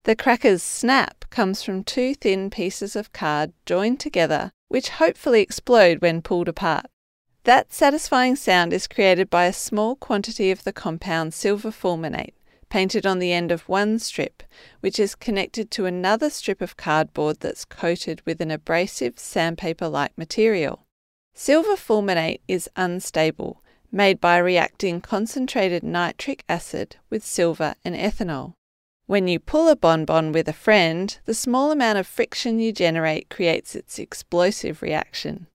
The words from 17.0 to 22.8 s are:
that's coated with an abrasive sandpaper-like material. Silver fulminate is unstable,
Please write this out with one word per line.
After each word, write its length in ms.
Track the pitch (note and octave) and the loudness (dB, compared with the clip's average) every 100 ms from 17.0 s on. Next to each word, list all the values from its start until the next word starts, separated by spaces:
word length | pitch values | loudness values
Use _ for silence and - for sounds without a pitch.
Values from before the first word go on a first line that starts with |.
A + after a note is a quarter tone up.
| D#3 - D3+ D3+ | 0 -2 -2 -2
that's 260 | - - | -6 -8
coated 560 | - - E3+ F3 - D#3+ - | -14 -6 -2 -2 -4 -8 -6
with 140 | D#3+ | -6
an 100 | D#3+ | -4
abrasive 680 | D#3 - E3+ F#3+ - A#2+ - | -6 -2 0 0 -4 -6 -6
sandpaper-like 1000 | - - E3 E3 F3+ E3 E3 D3 C#3+ - | -6 -2 -2 -2 -6 -6 -4 -4 -4 -6
material. 680 | E3 - A3 G3 C#3 - _ _ _ _ _ | -6 0 2 2 -2 -6 _ _ _ _ _
Silver 440 | - - D4+ G#4 G4 | -6 2 2 4 -2
fulminate 640 | - G#3+ G3+ F3 D#3+ - - | 0 0 0 0 -2 -4 -4
is 200 | F#3 - | -6 -6
unstable, 880 | - | -4